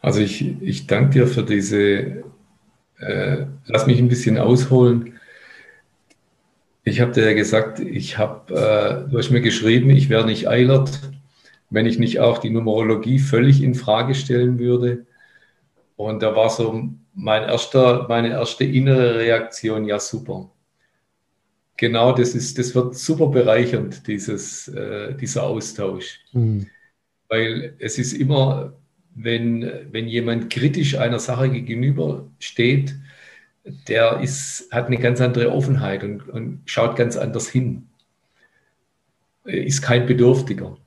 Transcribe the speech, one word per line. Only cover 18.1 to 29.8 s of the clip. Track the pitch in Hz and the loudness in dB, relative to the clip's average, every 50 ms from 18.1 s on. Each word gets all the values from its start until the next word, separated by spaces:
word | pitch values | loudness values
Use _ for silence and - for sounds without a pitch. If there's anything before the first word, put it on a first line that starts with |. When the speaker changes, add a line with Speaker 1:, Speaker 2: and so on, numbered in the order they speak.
| 117 117 117 117 | 0 0 0 0
Speaker 1:
erste | 113 - 117 - - - 131 | -2 -2 -4 -4 -2 -4 -2
innere | 135 - 127 135 135 131 131 123 120 113 113 | 0 2 2 4 4 4 4 4 2 2 2
Reaktion, | 113 117 113 113 113 - - - - 110 110 110 107 | 2 2 2 0 0 -6 -12 -6 -4 -4 -4 -2 -2
„Ja, | 104 101 104 | -2 -4 -4
super.“ | - - - 107 - - 95 95 95 - _ _ _ _ _ _ _ _ _ _ _ _ _ _ _ _ _ _ _ _ _ _ _ _ _ | -4 -6 -10 -10 -8 -10 -12 -12 -12 -16 _ _ _ _ _ _ _ _ _ _ _ _ _ _ _ _ _ _ _ _ _ _ _ _ _
Genau, | - - 117 113 117 117 127 127 | -4 -2 0 2 2 2 4 4
das | 123 123 123 - | 2 0 0 0
ist, | 123 - - - - | -4 -6 -6 -6 -6
das | 120 - - | -6 -2 0
wird | 127 123 123 - | -2 -2 -2 -6
super | - - - 156 151 165 143 | -10 -4 -4 0 2 2 2
bereichernd, | 135 127 120 107 110 117 123 120 - 110 101 98 95 - - | 2 2 4 4 4 2 2 0 -2 -4 -4 -6 -10 -12 -8
dieses, | - 107 101 95 - 107 98 - - - - - - | -8 -8 -6 -6 -6 -8 -8 -8 -12 -16 -16 -18 -14
äh, | - 101 104 104 104 104 104 110 135 | -12 -12 -10 -10 -10 -10 -10 -10 -10
dieser | 139 127 - - 120 113 | -10 -10 -6 -4 -4 -4
Austausch. | - 110 110 107 - - - 104 95 95 92 - - - - _ _ - | -2 -4 -6 -8 -10 -8 -6 -6 -6 -6 -8 -12 -14 -18 -20 _ _ -2
Speaker 2:
Mhm. | 123 117 110 107 101 101 - _ _ _ _ _ _ _ _ _ _ _ _ | 0 0 0 0 -2 -4 -8 _ _ _ _ _ _ _ _ _ _ _ _
Speaker 1:
Weil | 110 110 113 113 113 117 123 - - _ | -2 -2 -2 -2 -4 -6 -8 -10 -14 _
es | - 113 - - | -10 -8 -6 -6
ist | 117 - - | -6 -6 -2
immer, | - 139 135 147 139 131 - - - - - - _ _ _ _ _ _ _ _ | -2 0 0 2 2 2 2 0 -4 -6 -12 -16 _ _ _ _ _ _ _ _
wenn, | 117 110 117 117 117 117 117 117 113 117 110 - - | -10 -6 -4 -4 -2 -2 -2 -2 -2 -6 -8 -10 -12